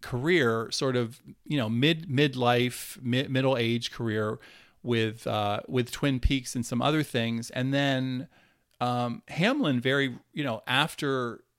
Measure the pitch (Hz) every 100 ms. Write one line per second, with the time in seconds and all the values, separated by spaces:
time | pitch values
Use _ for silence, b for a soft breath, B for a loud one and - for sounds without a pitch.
0 | - 123 147 175 120 113 113 - 139 123
1 | 117 120 - - - 151 110 117 147 160
2 | 170 127 147 127 120 120 123 - - -
3 | 127 123 139 131 131 131 117 117 117 -
4 | 117 107 107 113 B B B B 123 117
5 | 110 110 - 107 104 104 - 131 120 -
6 | 143 131 - 135 123 127 117 120 131 156
7 | 147 120 117 117 120 - 131 139 139 131
8 | 131 127 - b b b b b 147 123
9 | 120 - - - 196 294 160 123 127 139
10 | 135 120 - - 139 113 - 127 151 -
11 | 147 131 120 107 _